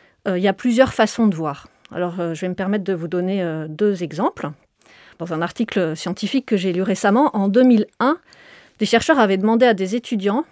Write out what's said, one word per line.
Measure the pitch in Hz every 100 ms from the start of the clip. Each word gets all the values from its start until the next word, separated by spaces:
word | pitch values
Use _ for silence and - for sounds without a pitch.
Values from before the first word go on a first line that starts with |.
| _ _ -
euh, | 180
il |
y | 196
a |
plusieurs | 190 247 233 262
façons | - 214 - 220
de | 165
voir. | 160 143 - _ -
Alors, | - 175 175
euh, | 170
je | 160
vais | 185
me |
permettre | 180 190 208
de | 185
vous | 180 165
donner, | 180 180 196
euh, | 175 160 156
deux | 156 208 190
exemples. | 165 147 269 - 147 156 _ _ _ - - -
Dans | 165
un | 160
article | 170 - 226 - 170 160
scientifique | 226 202 202 269 -
que | 202
j'ai | 185
lu | 175
récemment, | 190 190 202 214 302
en | 214 196
deux | 208
mille | 254 233 214 -
un, | 247 330 _ - - - - -
des | 214
chercheurs | 233 - 285
avaient | 214 190
demandé | 208 226 247
à |
des | 196 190
étudiants, | 233 - 220 196 220 330